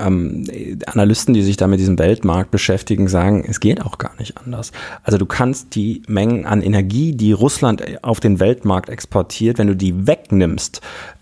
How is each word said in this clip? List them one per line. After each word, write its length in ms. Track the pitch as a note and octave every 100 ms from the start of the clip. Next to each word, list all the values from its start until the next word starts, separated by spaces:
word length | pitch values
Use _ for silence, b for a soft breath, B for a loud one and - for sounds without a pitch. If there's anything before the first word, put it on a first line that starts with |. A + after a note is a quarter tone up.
ähm, 420 | G#2 F#2 D#2+ - - - - - -
Analysten, 480 | - G2+ A2 -
die 80 | A2+
sich 140 | G2 G2
da 100 | F#2+
mit 100 | G2
diesem 200 | F#2+ F2+
Weltmarkt 520 | E2 A2+ G2 F2 F#2
beschäftigen, 560 | G2+ - F#2+ - G2+ F#2+
sagen, 380 | F2+ F#2 G#2 -
es 120 | G#2+
geht 240 | G#2 -
auch 140 | - -
gar 140 | - -
nicht 180 | A2 -
anders. 340 | B2+ A2+ A2 - B B
Also 140 | - G#2
du 80 | F#2+
kannst 480 | - B2 C3+ - A2
die 260 | G#2 F2 -
Mengen 380 | G2+ G#2+ A#2 C#2+
an 160 | G#2
Energie, 500 | F2+ G#2 F#2+ A2+ D#3+
die 200 | C3 G#2+
Russland 500 | G2+ C3 - C3 G#2 - F2+
auf 160 | B2 A2
den 220 | A2 F#2+
Weltmarkt 480 | F#2+ B2 G2+ F#2 -
exportiert, 680 | A2+ - G2+ F2+ - A2 A#2
wenn 100 | G2+
du 80 | F#2+
die 300 | F#2+ F2+ G2+
wegnimmst, 720 | - - G2 F2 - - - B B B B